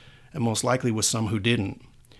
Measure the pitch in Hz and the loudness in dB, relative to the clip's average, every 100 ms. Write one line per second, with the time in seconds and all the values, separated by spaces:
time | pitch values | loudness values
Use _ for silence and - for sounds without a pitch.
0 | - - - 151 117 107 120 131 123 110 | -20 -20 -12 -2 0 0 0 2 0 0
1 | - 113 107 110 110 113 98 - - - | 0 0 0 0 2 0 -2 -8 -16 -20
2 | - | -20